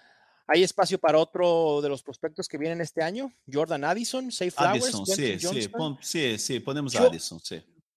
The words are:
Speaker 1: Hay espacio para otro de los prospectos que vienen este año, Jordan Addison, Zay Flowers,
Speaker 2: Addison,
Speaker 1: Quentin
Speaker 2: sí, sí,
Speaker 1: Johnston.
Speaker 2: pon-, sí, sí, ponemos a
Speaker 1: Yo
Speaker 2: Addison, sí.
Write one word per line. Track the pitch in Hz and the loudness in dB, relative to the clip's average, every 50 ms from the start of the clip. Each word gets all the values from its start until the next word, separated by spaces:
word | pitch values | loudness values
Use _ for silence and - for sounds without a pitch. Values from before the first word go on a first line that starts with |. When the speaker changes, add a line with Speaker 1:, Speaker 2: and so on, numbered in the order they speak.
| _ _ _ _ _ _ _ _ _ | _ _ _ _ _ _ _ _ _
Speaker 1:
Hay | - 156 165 190 | 2 4 4 4
espacio | 180 - - 190 151 190 185 | 4 4 2 2 2 2 2
para | - 160 151 156 | 2 4 4 4
otro | 165 - - 170 180 175 170 165 165 156 147 147 | 4 2 0 0 2 2 4 4 2 2 2 0
de | 147 143 | 0 -2
los | 143 127 - | -4 -6 -8
prospectos | - 127 - - 160 156 - 180 | -14 -12 -8 -8 -8 -6 -8 -8
que | - - 147 | -8 -6 -6
vienen | 147 160 170 170 | -4 -4 -4 -4
este | 165 151 - 165 160 | -6 -6 -4 -2 -2
año, | 165 190 233 277 262 - _ _ - | -2 -2 -6 -8 -10 -12 _ _ -4
Jordan | 131 143 160 160 170 143 139 | -2 0 0 0 0 -2 0
Addison, | 151 180 214 240 - - 262 262 254 | 0 0 0 -2 -4 -4 -6 -6 -6
Zay | 226 - 190 180 | -4 -4 -4 -4
Flowers, | - - 143 - - 117 - | 0 2 2 4 4 2 0
Speaker 2:
Addison, | 262 - 107 95 | -2 -2 -2 0
Speaker 1:
Quentin | 95 190 196 147 | 0 0 2 2
Speaker 2:
sí, | - 98 92 | 0 0 0
sí, | - | -2
Speaker 1:
Johnston. | 175 190 131 110 98 - | -2 -2 -2 -2 -4 -4
Speaker 2:
pon-, | - 160 156 139 - - | -4 -4 -4 -4 -6 -8
sí, | - - 175 151 127 110 101 | -6 -2 0 0 0 0 -2
sí, | - - 139 117 | -4 -4 -4 -4
ponemos | - - 139 147 147 135 113 | -4 -4 -4 -4 -4 -2 2
a | 113 | 6
Speaker 1:
Yo | 120 127 | 6 6
Speaker 2:
Addison, | - 80 - - 85 82 | 6 2 -4 -10 -12 -12
sí. | - - 95 82 - _ _ _ _ _ _ | -12 -12 -12 -12 -14 _ _ _ _ _ _